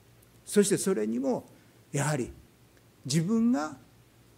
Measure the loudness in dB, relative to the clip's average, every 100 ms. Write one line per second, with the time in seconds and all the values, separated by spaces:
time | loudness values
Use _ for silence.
0 | -20 -20 -20 -20 -2 2 4 2 0 -2
1 | -2 -2 -2 -4 -6 -20 -20 -20 -8 -4
2 | -2 -2 -4 -10 -20 -20 -20 -20 -20 _
3 | -2 0 2 2 2 0 -2 -10 -20 -20
4 | -20 _ -20